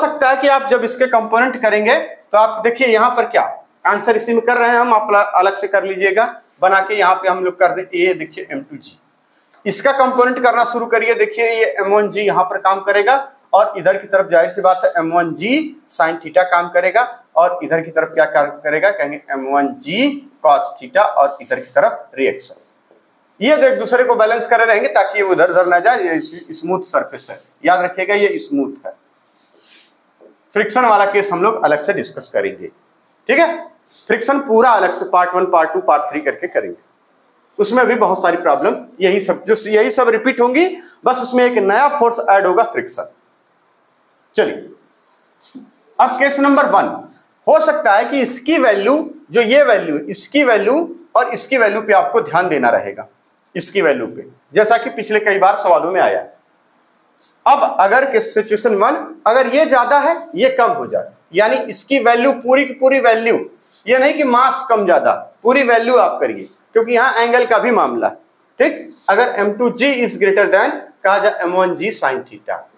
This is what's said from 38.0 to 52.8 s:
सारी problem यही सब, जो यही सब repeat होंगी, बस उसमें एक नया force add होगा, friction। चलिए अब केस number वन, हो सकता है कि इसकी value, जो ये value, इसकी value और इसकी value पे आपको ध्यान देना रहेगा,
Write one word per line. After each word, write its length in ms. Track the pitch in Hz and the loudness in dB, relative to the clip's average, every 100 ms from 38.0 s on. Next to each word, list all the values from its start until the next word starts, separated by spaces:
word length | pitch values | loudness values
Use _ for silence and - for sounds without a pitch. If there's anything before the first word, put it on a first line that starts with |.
| 190 185 | 0 0
सारी 160 | 180 170 | 0 0
problem 380 | 170 139 190 - - - | 0 0 0 -4 -8 -2
यही 180 | 185 196 | 0 0
सब, 220 | 190 175 | 0 -2
जो 120 | 196 220 196 | 0 0 2
यही 200 | 214 247 | 2 2
सब 180 | - 247 | 2 2
repeat 300 | 220 240 247 | 0 0 0
होंगी, 240 | 240 254 370 370 - - 240 | 0 2 0 -2 -16 -4 -2
बस 140 | 254 | 0
उसमें 240 | - 247 247 | 0 2 2
एक 120 | 240 | 2
नया 280 | 196 214 277 | 0 2 2
force 300 | - 233 233 - | 2 0 0 2
add 180 | 196 185 | 2 2
होगा, 160 | 180 220 | 0 0
friction। 460 | - - - - _ _ _ _ _ _ _ _ _ _ _ _ - | -4 -6 -8 -10 _ _ _ _ _ _ _ _ _ _ _ _ -2
चलिए 340 | - - - - _ _ _ _ _ - - - - _ _ - | -2 -4 -14 -20 _ _ _ _ _ -20 -20 -20 -20 _ _ -2
अब 100 | 247 | 0
केस 280 | 247 277 277 | 0 0 2
number 260 | 277 277 285 | 2 2 2
वन, 180 | 196 - - - - _ _ - | 0 0 -6 -16 -20 _ _ 2
हो 120 | 302 | 2
सकता 300 | 311 294 226 | 2 0 2
है 120 | 202 240 | 2 2
कि 160 | 277 | 0
इसकी 360 | 247 - - 320 | 0 0 0 2
value, 360 | 247 202 202 294 320 - - | 2 2 0 0 -2 -14 -4
जो 100 | 190 | -2
ये 200 | 220 277 | 2 4
value, 340 | 254 196 170 151 | 4 2 0 -6
इसकी 440 | 151 190 - 285 | -2 -2 0 2
value 320 | 262 214 202 285 330 - - 226 | 2 2 2 0 -2 -10 -4 -2
और 180 | 247 | 0
इसकी 240 | 202 - 262 | -2 -2 0
value 240 | 214 208 | 0 0
पे 120 | 214 | 0
आपको 280 | 196 - 233 | 2 2 -2
ध्यान 260 | - 165 175 | -2 -2 0
देना 200 | 147 120 | 0 0
रहेगा, 380 | 110 | 0